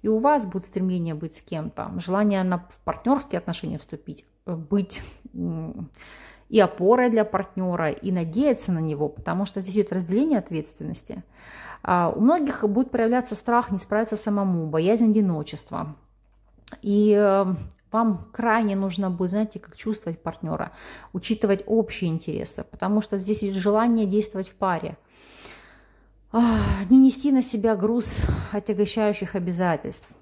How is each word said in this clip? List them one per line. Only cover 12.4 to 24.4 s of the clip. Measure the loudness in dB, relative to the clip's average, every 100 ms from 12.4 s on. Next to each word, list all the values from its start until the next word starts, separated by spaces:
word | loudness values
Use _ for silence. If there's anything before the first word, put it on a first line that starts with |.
| 0 0 0
будет | 0 0
проявляться | 0 2 0 -2 -8
страх | 0 0 0
не | -6
справиться | -2 -2 0 -2
самому, | -2 0 2 0 0
боязнь | 0 2 4 6
одиночества. | 6 4 0 -4 -10 -8 -8 -8 -12 _ _ _ _ _ _ -20 -10
И, | 0 4 6 6
э, | 6 4 2 -2 -6 -16 _
вам | 0 0 0 -6
крайне | -4 0 2 2 0
нужно | -2 -2 -4
будет, | -2 -2
знаете, | 0 -2 -6
как | -18 -10
чувствовать | -6 -6 -6 -8
партнёра, | -10 -8 -6 -6 -6 -10 -20 -20 -12
учитывать | -10 -4 -2 2 0 2
общие | 0 0 -2 -2
интересы, | -2 -4 -6 -6 -8
потому | -12 -6 0 0
что | 0 -6
здесь | -2 -2
идёт | -2 -2
желание | 2 2 4 2 2
действовать | 0 0 -6